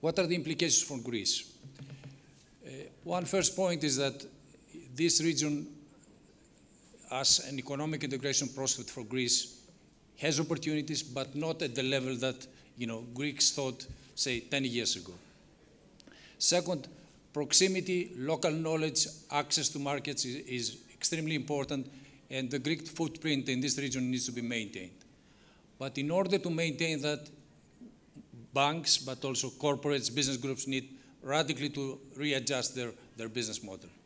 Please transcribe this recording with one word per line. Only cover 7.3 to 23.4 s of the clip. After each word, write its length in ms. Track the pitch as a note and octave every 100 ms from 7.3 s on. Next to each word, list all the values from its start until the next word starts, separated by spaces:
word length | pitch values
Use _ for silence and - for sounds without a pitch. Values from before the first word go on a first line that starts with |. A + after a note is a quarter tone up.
| - -
an 80 | C#3
economic 440 | B2 C#3 D3+ D#3
integration 460 | D3+ C3 C3+ C3 C#3
prospect 420 | C3 C3 - A#2+
for 140 | -
Greece, 560 | A2 B2+ A#2+ A2+ - - - - - - - -
has 220 | D3 D3
opportunities, 600 | D#3 D#3+ D#3 D3+ D3+ D3
but 320 | D3+ B2+ C3+
not 260 | C#3 D#3+ E3
at 120 | D#3
the 80 | A#2+
level 320 | C3 C3+ C3 C3
that, 300 | C3 B2+ - - - -
you 80 | A#2
know, 180 | A2+ A#2+
Greeks 380 | B2 D3 C#3+ -
thought, 360 | - C3+ B2 - - -
say, 260 | - C#3 A#2+
ten 240 | - C#3
years 320 | C3+ A#2+ A2 F#2
ago. 160 | F2 F2 - - - - - - - - - - - -
Second, 500 | - F3 E3+ E3 - - - - -
proximity, 760 | D3 C#3+ - F#3+ F#3+ F#3 F3+ F3 A#2+
local 360 | C3+ D#3+ E3+
knowledge, 540 | D#3+ D#3+ D#3+ D#3 B2 - - -
access 380 | C#3+ D3 - C#3+
to 100 | D3
markets 460 | C#3 C#3+ C#3 C#3
is, 120 | C3 C3 -
is 320 | B2 A2+ - -
extremely 400 | - - E3 D#3
important, 560 | D#3 B2+ D3 C3+ C#3+ C3 - - - -
and 200 | C3 B2+
the 80 | C#3+
Greek 280 | C3+ D#3+ -
footprint 640 | - D#3+ - D#3+ C#3